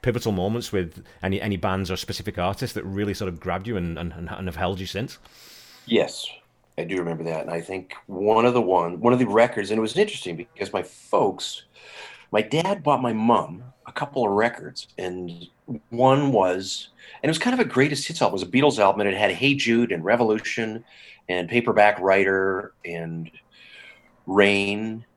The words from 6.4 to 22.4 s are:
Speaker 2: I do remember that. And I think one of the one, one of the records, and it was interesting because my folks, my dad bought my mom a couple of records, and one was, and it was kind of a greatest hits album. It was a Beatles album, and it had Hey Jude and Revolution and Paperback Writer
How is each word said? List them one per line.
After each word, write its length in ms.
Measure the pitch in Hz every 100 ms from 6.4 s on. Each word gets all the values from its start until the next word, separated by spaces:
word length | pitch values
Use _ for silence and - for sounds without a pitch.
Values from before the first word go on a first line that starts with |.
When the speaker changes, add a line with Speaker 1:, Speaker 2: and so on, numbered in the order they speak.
| _ _ _ -
Speaker 2:
I 60 |
do 140 | 85 92
remember 260 | 85 82
that. 180 | 82 80
And 80 | 76
I 120 | 85
think 340 | 85 95 90 - -
one 400 | 92 104 110 120
of 80 |
the 80 | 123
one, 380 | 95 90 85 87
one 120 | 117
of 60 | 123
the 80 | 120
records, 460 | 107 123 117 98
and 80 | 110
it 20 |
was 160 | 110 180
interesting 380 | 208 - 90 82
because 360 | 87 - 98
my 120 | 98
folks, 800 | 90 - - 104 107 92 - - - _ - - - - _
my 120 | 104
dad 400 | 110 151 180 196
bought 180 | 147 135
my 100 | 123
mom 500 | 110 113 110 80 90 123 _ -
a 40 |
couple 320 | - 143 139
of 60 | 110
records, 540 | 101 117 - 78 - - -
and 480 | 90 90 87 85 85 _ - - _
one 420 | 117 131 135 143
was, 580 | 117 92 92 95 - - _ - -
and 40 | -
it 40 |
was 80 | 160
kind 160 | 247 254
of 40 |
a 80 | 131
greatest 400 | 127 147 139 -
hits 140 | 165
album. 120 | 110
It 80 | 98
was 20 |
a 80 | 92
Beatles 260 | 123 147 113
album, 240 | 98 95
and 80 | 101
it 80 | 98
had 140 | 104
Hey 240 | 87 135 139
Jude 360 | 117 117 120
and 140 | 87 85
Revolution 760 | 120 113 107 - - 110 110 - - - - -
and 220 | 90 87
Paperback 500 | 117 117 104 104 101
Writer 760 | 95 98 98 95